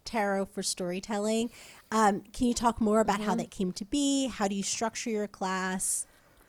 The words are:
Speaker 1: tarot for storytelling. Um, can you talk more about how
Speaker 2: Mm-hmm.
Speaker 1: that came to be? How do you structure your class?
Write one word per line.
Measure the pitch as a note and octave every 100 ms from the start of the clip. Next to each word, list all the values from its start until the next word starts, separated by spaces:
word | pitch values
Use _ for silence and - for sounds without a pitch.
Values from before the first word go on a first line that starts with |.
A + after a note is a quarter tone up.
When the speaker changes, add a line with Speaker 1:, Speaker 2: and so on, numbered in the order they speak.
| -
Speaker 1:
tarot | A#3 G3+ G3 F#3+
for | -
storytelling. | F#3+ - F3+ F3+ - G#3 G#3+ A3+ A#3+ - - - -
Um, | A3 G#3+ G3+ -
can | - A#3+
you |
talk | A#3 A#3 A3
more | G#3+ A3
about | G#3+ G#3
how | G#3+
Speaker 2:
Mm-hmm. | A#3
Speaker 1:
that | A#3
came | - F#3
to | - G3+
be? | C#4+ C#4 C#4 C4
How | - G3+
do | G3+
you |
structure | F#3+ - A3+ - A#3+
your | G#3+ G3+
class? | - F#3+ F#3 F#3 F#3 - - - _ _ _